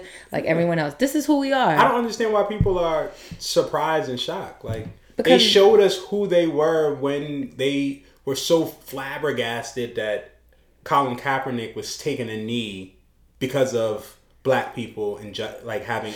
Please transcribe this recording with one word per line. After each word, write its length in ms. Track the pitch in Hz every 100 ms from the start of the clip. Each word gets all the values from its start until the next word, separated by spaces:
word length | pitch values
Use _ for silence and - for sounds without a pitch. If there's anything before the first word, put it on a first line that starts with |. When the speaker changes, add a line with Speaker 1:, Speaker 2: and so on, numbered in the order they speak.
| - - -
Speaker 1:
like 100 | 151 -
everyone 340 | 165 170 165
else. 160 | 147 -
This 200 | 277 302
is 100 | 285
who 140 | 285
we 140 | 269
are. 220 | 269 214 185
Speaker 2:
I 120 | 254
don't 80 | 240
understand 360 | 233 202 220
why 100 | 208
people 340 | 202 208 196 180
are 320 | 165 156 135 - - -
surprised 680 | - 170 - 151 156 156 131
and 100 | 123
shocked. 460 | - 190 - - 117
Like, 180 | 113 - - _ -
they 80 |
Speaker 1:
Because 180 | 160 190
Speaker 2:
showed 380 | 214 202 202 214
us 180 | 196 -
who 300 | - 208 196
they 180 | 175 165
were 480 | 143 160 160 151 135
when 580 | 139 143 147 143 123 120
they 480 | 139 143 139 139 - _ 139
were 100 | 131
so 300 | - 165 160
flabbergasted 1300 | - - 131 135 147 147 123 117 117 - 127 117 113
that 360 | 107 104 - _ _ _ _ _
Colin 340 | - 143 131 120
Kaepernick 560 | 139 135 135 120 110 110
was 220 | - -
taking 320 | 151 127 113
a 80 | 110
knee 600 | 110 120 107 95 92 _ _ _ _ _
because 340 | 127 143 127
of 440 | 117 110 101 - - _ _
black 320 | 135 123 - -
people 420 | 107 110 104 101
and 160 | 104
ju-, 140 | 104 110 -
like, 220 | 117 107 120
having 280 | 110 107